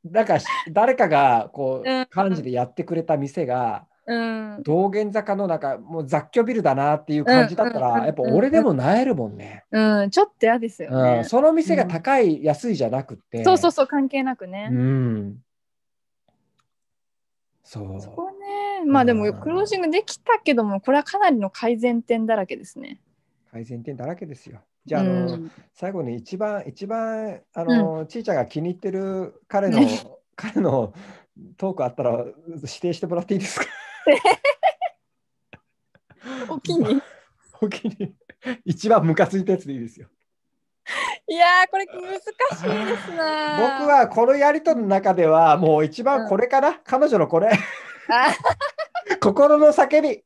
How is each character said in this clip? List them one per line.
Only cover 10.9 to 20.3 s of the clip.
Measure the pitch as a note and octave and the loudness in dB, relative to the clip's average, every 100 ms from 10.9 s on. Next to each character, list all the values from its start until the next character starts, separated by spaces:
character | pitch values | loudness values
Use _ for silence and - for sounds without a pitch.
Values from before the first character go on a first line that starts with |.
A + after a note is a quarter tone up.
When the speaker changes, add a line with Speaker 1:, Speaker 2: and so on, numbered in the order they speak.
| C3 B2+ A#2+ | 2 4 2
Speaker 1:
う | |
ん、 | A#2 | 2
そ | A#3 | 4
の | D4+ | 4
店 | E4 D#4 - | 4 2 0
が | F3+ | 0
高 | E3 G#3+ C4+ | -2 0 2
い、 | G3+ D3+ | 2 2
Speaker 2:
う | |
ん。 | |
Speaker 1:
安 | D3+ D3 A#3+ | 0 -2 -2
い | E3 | -2
じ | |
ゃ | A#2 | -2
な | C3 | -2
く | C3 | -6
っ | A2 | -16
て。 | _ A#2 | _ 0
Speaker 2:
そ | G#3 | 2
う | F#4 | 4
そ | E4+ | 2
う | |
そ | - | 0
う、 | C4+ | 0
関 | C#4+ C4+ | 0 -2
係 | C#4 | -2
な | C4 B3 | -4 -6
く | F#3 | -12
ね。 | F#3+ G#3+ | -10 -4
Speaker 1:
う | B2 | -2
ん。 | C3 C3+ B2 A2 G2+ A#2 _ _ _ _ _ _ _ _ _ _ _ _ _ _ _ _ _ _ _ _ _ _ | 0 0 -2 -4 -8 -12 _ _ _ _ _ _ _ _ _ _ _ _ _ _ _ _ _ _ _ _ _ _
そ | _ G#2+ G2 F#2+ | _ -14 -12 -14
う。 | |
Speaker 2:
そ | G2+ | -14
こ | - F#4 | -12 -14
ね、 | G4 G4+ G4+ G4+ G4 D#4 | -14 -12 -8 -6 -4 2
ま | C#4 | 4
あ | A#3+ | 4
で | |
も、 | A3 G#3 | 2 -2
Speaker 1:
う | |
ん。 | G3+ | -4
Speaker 2:
ク | D4+ | -4
ロ | F4+ | -2
ー | G#4 | -2
ジ | G4 | -2
ン | |
グ | E4+ | 0
で | F4 | -2
き | A4 - | -4 -10
た | - | -2